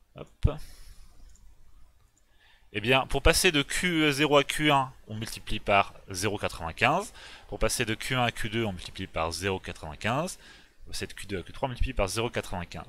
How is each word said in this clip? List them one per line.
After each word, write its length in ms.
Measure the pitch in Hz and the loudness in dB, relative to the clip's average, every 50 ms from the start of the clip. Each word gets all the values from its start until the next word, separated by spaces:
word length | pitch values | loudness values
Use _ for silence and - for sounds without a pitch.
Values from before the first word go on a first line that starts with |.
| _ _ - | _ _ -18
Hop. 340 | - 127 - - - - - 147 151 - - - - - - - - - - - - - - - - - - - - - - - - - - _ _ _ _ _ _ _ _ _ _ _ _ _ _ _ - - | -18 -18 -18 -8 0 0 0 0 0 -8 -14 -14 -18 -18 -20 -20 -20 -20 -20 -20 -20 -20 -20 -20 -20 -20 -20 -20 -20 -20 -20 -20 -20 -20 -20 _ _ _ _ _ _ _ _ _ _ _ _ _ _ _ -8 -8
Eh 60 | 104 | -4
bien, 240 | 104 117 131 135 127 | 2 4 4 4 4
pour 160 | - - 139 | 2 0 2
passer 300 | - 156 165 - - 185 | 4 6 6 6 4 4
de 100 | 160 143 | 4 4
Q 500 | 139 - - - - 180 170 160 156 151 | 2 0 -2 -2 0 0 2 4 4 4
zéro 240 | 139 135 151 143 147 | 4 4 4 6 6
à 80 | 143 143 | 6 4
Q 280 | - - - 151 151 | 4 0 2 4 4
un, 200 | 143 135 131 131 - - - | 4 4 2 0 -6 -18 -14
on 60 | - 107 | -12 -10
multiplie 460 | 107 113 - - - - - 110 104 | -8 -8 -8 -10 -10 -6 -6 -6 -4
par 340 | - - 101 98 98 - - - - - | 2 4 6 6 6 4 0 -18 -14 -12
zéro 300 | 98 90 95 107 101 101 | -6 -2 -2 -2 -2 -2
quatre-vingt-quinze. 760 | - 90 - - 82 80 82 - 110 123 156 185 208 - - - - - - - - | -4 -4 -4 -4 -8 -8 -2 2 2 4 4 2 -2 -6 -12 -18 -20 -20 -20 -20 -16
Pour 120 | - - - | -10 -4 0
passer 260 | - 113 - - 123 | 0 0 2 0 -2
de 80 | 107 110 | -2 -2
Q 220 | - - - 131 | -4 -2 -2 0
un 80 | 127 120 | 2 2
à 80 | 113 | 0
Q 180 | - - - 110 | 0 -2 -4 -2
deux, 160 | 104 117 113 | 0 0 -2
on 60 | 107 | -2
multiplie 340 | 92 85 - - - - 92 | -4 -6 -10 -12 -10 -10 -10
par 260 | - - 82 82 82 | -6 -2 -2 -2 -2
zéro 280 | 80 78 92 98 95 92 | -2 -2 -2 -2 -2 -2
quatre-vingt-quinze. 800 | - - 85 - - 78 76 - - 104 120 139 170 190 - - - - - - - _ _ - - | -4 -10 -12 -12 -12 -14 -12 -6 -4 -2 -2 -2 -2 -4 -8 -12 -16 -20 -20 -20 -20 _ _ -20 -14
Pour 80 | - | -10
passer 140 | - - 101 | -8 -8 -8
de 80 | - - | -8 -10
Q 140 | - - | -12 -10
deux 100 | 95 98 | -8 -8
à 60 | 90 85 | -8 -8
Q 100 | - - | -8 -8
trois, 140 | - - | -4 -4
on 20 | 135 | -4
multiplie 240 | 123 - - 131 131 | 0 0 0 0 2
par 140 | - 101 | 0 0
zéro 240 | 95 92 113 113 120 | 0 0 -2 -2 -2
quatre-vingt-quinze. 560 | - 110 - - 101 90 85 - - 82 - | -2 -4 -6 -4 -6 -8 -8 -8 -12 -14 -14